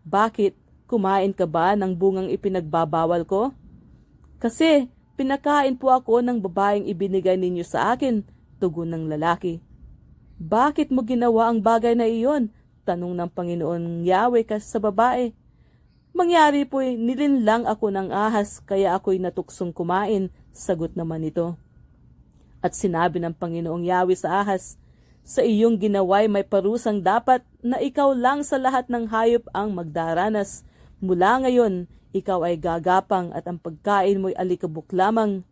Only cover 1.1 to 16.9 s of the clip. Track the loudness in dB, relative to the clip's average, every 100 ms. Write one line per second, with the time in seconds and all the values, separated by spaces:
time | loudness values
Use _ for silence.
1.1 | 2 0 -2 -2 2 2 2 0 0 0
2.1 | 0 -4 -4 -2 -4 -2 -2 0 0 0
3.1 | 0 0 -2 -2 -6 -20 -20 -20 -20 _
4.1 | _ -20 -6 -6 2 4 4 2 _ _
5.1 | -6 -4 -2 0 2 2 0 2 2 4
6.1 | 2 2 -2 -4 0 0 0 -2 -4 -2
7.1 | 0 2 0 0 -4 -4 -2 0 0 0
8.1 | -2 -4 -20 _ -4 -4 -4 -6 -6 -6
9.1 | -2 0 0 -4 -8 _ -20 -20 -20 -20
10.1 | -20 -20 -16 -2 2 2 0 0 0 0
11.1 | 0 2 4 2 2 2 2 2 2 2
12.1 | 0 0 0 -2 -6 _ _ -6 -4 -4
13.1 | -6 -6 -6 -6 -4 -4 -4 -6 -4 2
14.1 | 2 4 2 0 -6 -4 -4 -2 2 2
15.1 | 2 -4 -6 _ _ _ _ _ _ _
16.1 | -2 2 6 6 4 0 -2 -2